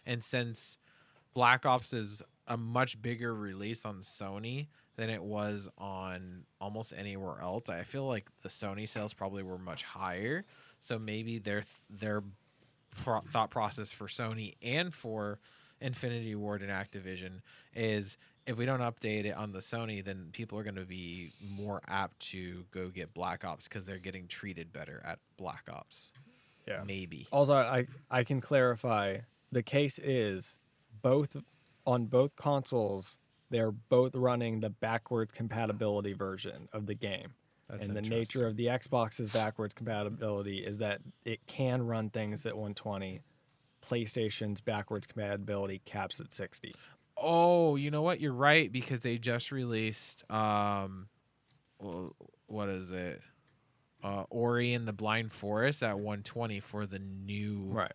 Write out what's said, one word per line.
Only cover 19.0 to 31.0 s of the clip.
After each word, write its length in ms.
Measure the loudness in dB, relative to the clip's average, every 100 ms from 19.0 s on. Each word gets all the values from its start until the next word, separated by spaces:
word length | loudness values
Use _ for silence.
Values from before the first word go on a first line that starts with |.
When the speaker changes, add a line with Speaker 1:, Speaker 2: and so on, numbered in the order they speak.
| -2 0 -2
Speaker 1:
it 60 |
on 200 | -4 -6
the 80 | -6
Sony, 440 | -4 -4 -4 -6
then 260 | -6 -8 -10
people 260 | -8 -6 -6
are 40 |
gonna 220 | -6 -6 -8
be 460 | -8 -8 -10 -12 -12
more 400 | -10 -6 -4 -6 -2
apt 320 | -2 -2 -4 -6
to 340 | -6 -8 -8 -10
go 180 | -8 -6
get 240 | -6 -8
Black 320 | -4 -2 -2 -6
Ops 220 | -6 -8
'cause 180 | -8 -8
they're 120 | -8
getting 300 | -8 -10 -8
treated 460 | -8 -8 -8 -10
better 280 | -12 -12 -10 -10
at 140 | -10 _ -10
Black 300 | -8 -8 -10
Ops. 400 | -14 -12 -12 -12 -14 -20 -20 _ _ -8
Speaker 2:
Yeah. 160 | -6
Speaker 1:
Maybe. 440 | -4 -6 -6 -10 2
Speaker 2:
Also, 240 | 6 8 8
I, 320 | 6 4 0 -6 0
I 120 | 2
can 180 | 4 0
clarify. 800 | 4 6 6 4 2 4 2 0 -8 _ _
The 120 | -2
case 340 | 2 4 4 0
is 580 | 0 4 2 0 -6 -16 _ _ _ 0